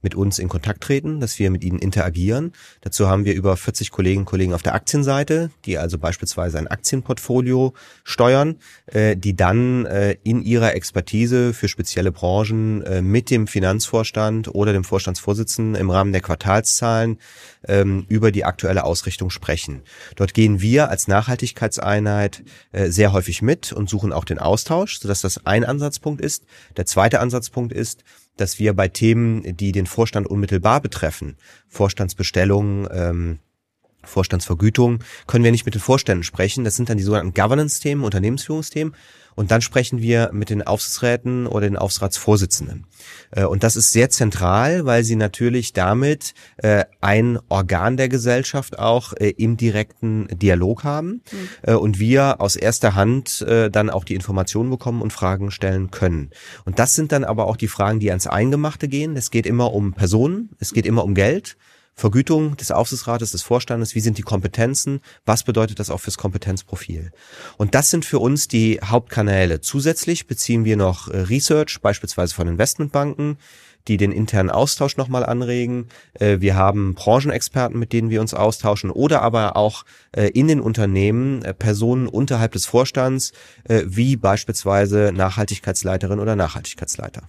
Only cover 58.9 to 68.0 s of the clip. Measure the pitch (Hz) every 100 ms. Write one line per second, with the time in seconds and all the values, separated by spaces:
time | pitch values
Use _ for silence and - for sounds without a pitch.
58.9 | 139 156 143 - 117 104 120 120 104 101
59.9 | 92 95 107 139 190 226 - - - 104
60.9 | 113 101 98 101 180 - - _ _ _
61.9 | - 110 113 123 160 156 143 - - 117
62.9 | 131 - 117 113 90 - 120 - 117 110
63.9 | - 113 104 98 104 92 - 117 139 147
64.9 | 139 - - - 110 - 110 110 104 104
65.9 | 95 - - 98 95 95 92 - 95 -
66.9 | 82 85 _ - - - - 104 127 147
67.9 | 175